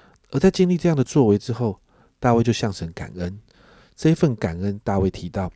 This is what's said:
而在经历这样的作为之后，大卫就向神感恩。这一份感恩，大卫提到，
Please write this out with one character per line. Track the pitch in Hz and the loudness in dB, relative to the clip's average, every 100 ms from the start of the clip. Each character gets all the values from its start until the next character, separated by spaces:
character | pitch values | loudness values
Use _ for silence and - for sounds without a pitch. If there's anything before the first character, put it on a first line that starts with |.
| _ _ _ | _ _ _
而 | 135 | 2
在 | 190 | 2
经 | - 180 | 4 2
历 | 180 | 2
这 | 175 | 2
样 | 151 | 0
的 | |
作 | 123 156 117 | 2 2 4
为 | 101 | 2
之 | - | 0
后， | 117 120 95 _ _ _ _ | -4 -4 -4 _ _ _ _
大 | 127 | 2
卫 | 117 | 2
就 | 117 | 2
向 | 110 113 | 0 -2
神 | 95 82 | -4 -10
感 | 85 - 90 | -10 -12 -8
恩。 | 90 104 _ _ _ _ _ | -10 -10 _ _ _ _ _
这 | _ 160 | _ 0
一 | |
份 | 160 160 | 2 2
感 | 117 95 85 | 0 -4 -4
恩， | 98 101 | -6 -6
大 | - 98 | -4 0
卫 | 95 | 0
提 | - 87 | -2 -8
到， | 104 90 | -6 -6